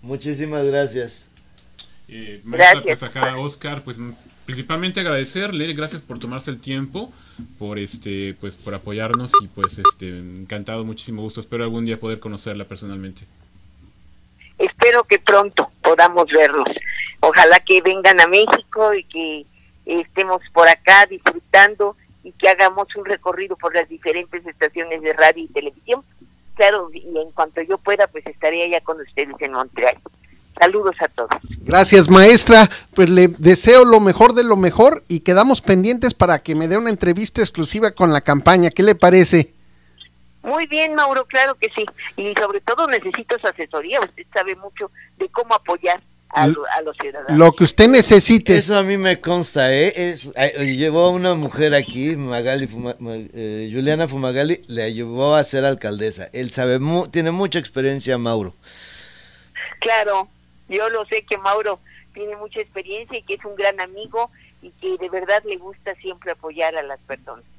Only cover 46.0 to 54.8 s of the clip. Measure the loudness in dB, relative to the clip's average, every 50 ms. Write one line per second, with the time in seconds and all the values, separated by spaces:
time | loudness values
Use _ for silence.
46 | _ _ _ _ _ _ -2 0 0 0 0 -2 -6 -8 -8 -8 -8 -8 -12 -10
47 | -12 -12 -12 -14 -8 -2 4 6 6 6 6 4 0 0 4 4 4 6 6 6
48 | 6 8 6 6 6 6 4 2 4 4 2 2 2 2 0 0 0 0 -2 -2
49 | 0 0 -2 -2 -2 -4 -2 -2 -2 -4 -2 0 0 2 2 2 2 0 0 -4
50 | -6 -6 -6 -10 -14 -16 -4 -4 -2 -2 -2 -4 -6 -4 -4 -2 -2 -2 2 2
51 | 2 2 2 0 -2 -2 -2 -2 -4 -8 -4 -2 0 2 2 0 -2 -2 -8 -8
52 | -6 -6 -6 -6 -8 -8 -8 -6 -4 -4 -4 -4 -6 -8 -10 -12 -12 -12 -12 _
53 | -14 -14 -14 -14 -16 -16 _ -12 -12 -10 -10 -10 -12 -10 -8 -6 -2 -2 -2 -2
54 | -2 -6 -6 -6 -6 -6 -4 -2 -2 -2 -4 -6 -8 -14 -8 -8